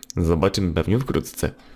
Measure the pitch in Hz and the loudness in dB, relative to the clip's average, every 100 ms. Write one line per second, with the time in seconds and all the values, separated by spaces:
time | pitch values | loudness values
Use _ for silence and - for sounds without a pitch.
0 | - - 82 85 95 101 92 80 - 113 | -8 -2 2 4 2 2 0 0 2 0
1 | 135 80 - - 78 - - | 0 -2 -4 -6 -6 -6 -20